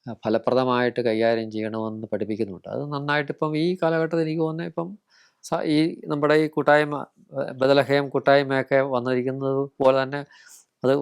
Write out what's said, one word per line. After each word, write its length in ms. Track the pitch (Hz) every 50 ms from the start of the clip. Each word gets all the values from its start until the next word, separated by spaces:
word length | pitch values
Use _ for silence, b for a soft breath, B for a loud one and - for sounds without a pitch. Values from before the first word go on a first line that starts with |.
| -
ആ, 60 | 123 110 _ -
ഫലപ്രദമായിട്ട് 760 | 113 110 110 - 120 123 131 127 127 123 123 123 123 117 123 117 117
കൈകാര്യം 400 | 110 110 113 113 117 113 113 110 107
ചെയ്യണമെന്ന് 540 | 110 110 107 110 113 110 110 110 110 110 -
പഠിപ്പിക്കുന്നുണ്ട്. 560 | 110 101 104 101 110 101 110 98 90 - - 98
അത് 140 | 104 123 143 147
നന്നായിട്ട് 400 | 147 139 143 147 147 147 143 139 -
ഇപ്പം 180 | - 156 151 156 151 160
ഈ 20 | 180 185 185
കാലഘട്ടത്തിൽ 420 | 170 160 165 160 160 160 170 165 160
എനിക്ക് 180 | 160 156 165 160
തോന്നുന്നത് 240 | 160 156 165 170 165
ഇപ്പം 180 | - 170 165 185 208 - _ b b b b b b b b -
സ-, 160 | 165 170 - 160 151
ഈ 40 | 151 160 170 - - - 156
നമ്മുടെ 240 | 151 147 151 147 151 156
ഈ 40 | 156 151 -
കൂട്ടായ്മ, 420 | 151 135 147 147 151 151 147 147 135 - - _ _ _ _ - 135
ഏ, 60 | 139 - 135 127
ബദലഹേം 440 | 131 135 139 143 127 117 139 143 139 135 -
കൂട്ടായ്മയൊക്കെ 640 | 135 - - 139 143 139 135 135 135 127 - 139 135 135 139 131
വന്നിരിക്കുന്നത് 680 | 123 120 127 127 123 123 131 131 135 135 135 135 135 139 139 _ -
പോലെ 160 | 135 131 135 135
തന്നെ 180 | 131 131 143 143 139 B B B B B B B B B _ - -
അത് 80 | 127 135 143